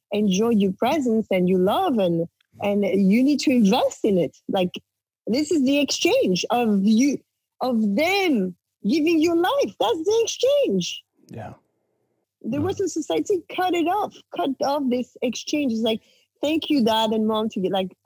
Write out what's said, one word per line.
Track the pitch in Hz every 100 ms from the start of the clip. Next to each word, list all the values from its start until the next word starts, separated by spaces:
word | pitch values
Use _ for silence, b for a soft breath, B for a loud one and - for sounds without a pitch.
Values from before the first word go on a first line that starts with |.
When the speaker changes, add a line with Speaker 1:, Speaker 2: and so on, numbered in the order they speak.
| _
Speaker 1:
enjoy | 202 208 185 226
your | 220 196
presence | 196 233 320 254 220 208
and | 190 180
your | 185
love, | 185 294 381 233
and, | 185 165 170 _ _ -
and | 202 202
you | 196 196 190 220
need | 269 269
to | -
invest | 254 196 254 523 -
in | 240 185
it. | 135 - -
Like, | 196 180 - - _ _ _ -
this | 247 302
is | 330
the | 254 285
exchange | 277 - 339 523 349 180 -
of | 240 233 202
you, | 196 220 277 240 - _ _ _
of | 254 226 214 202
them | 330 403 370 240 185 - _ _ 202
giving | 311 302 330
you | 330
life. | 339 370 554 403 -
That's | 440 359
the | 320 453
exchange. | 453 - 508 571 440 190 170 - - _ -
Speaker 2:
Yeah. | - 107 - _ _ _ _ _ _ _ _
Speaker 1:
The | 220 285
Speaker 2:
Wow. | 339
Speaker 1:
Western | 392 370
society | 330 - 320 311 370 - -
cut | 370
it | 349 320
off, | 415 - - _ -
cut | 285 262
off | 269 294 262
this | 247 240 -
exchange. | 254 - - 302 277
It's | 220
like, | 226 226 b b b _
"Thank | 285 311 -
you, | 294
Dad | 220 220 220
and | 220 214
Mom," | 214 220
to | 214
get, | 185
like, | 190 185 -